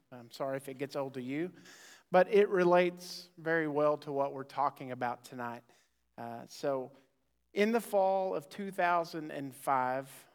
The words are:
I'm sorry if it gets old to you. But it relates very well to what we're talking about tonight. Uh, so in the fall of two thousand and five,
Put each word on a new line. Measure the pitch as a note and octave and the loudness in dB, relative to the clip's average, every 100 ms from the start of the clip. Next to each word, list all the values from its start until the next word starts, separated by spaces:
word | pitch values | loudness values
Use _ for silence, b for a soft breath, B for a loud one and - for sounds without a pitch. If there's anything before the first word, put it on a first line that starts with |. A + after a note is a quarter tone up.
| _ | _
I'm | B2 A#2+ | -20 -18
sorry | - C#3 C3+ | -8 -6 -4
if | C3+ | -8
it | C3 | -8
gets | C#3 D3 | -6 -6
old | C3+ B2+ | -6 -6
to | |
you. | B2 C#3 F3+ B B B B B _ | -6 -4 -6 B B B B B _
But | F3+ F#3 | 4 6
it | G3+ G3+ | 6 6
relates | F#3+ F3 F3 F3+ F3+ - - - - | 6 6 6 6 0 -10 -16 -16 -10
very | D#3+ E3 D#3 | -2 0 2
well | D3 D3 D3 | 2 2 2
to | D3+ | -2
what | C#3 C#3 | -2 -2
we're | C#3 | -4
talking | C3+ - C#3 - C3+ | -8 -2 0 -2 -8
about | B2+ B2 A#2+ | -4 -4 -4
tonight. | - B2+ A#2+ A#2 - b b _ _ - | -10 -10 -8 -10 -16 b b _ _ -16
Uh, | A#2 A#2 B2 | -14 -12 -16
so | - D3 C3+ B2+ b b b _ _ _ | -6 -4 -4 -6 b b b _ _ _
in | F#3 G#3 | 0 2
the | A#3 | 0
fall | - G3+ F#3+ F#3+ F#3+ | 0 2 2 2 0
of | F3+ D3 | -4 -8
two | - G3 | -10 -8
thousand | F#3+ F3 F3 E3 E3+ D3+ | -2 2 2 0 -6 -10
and | D3 C#3 | -10 -10
five, | B2+ - C3+ B2+ C3 C#3 - - | -8 0 0 2 -2 -6 -14 -20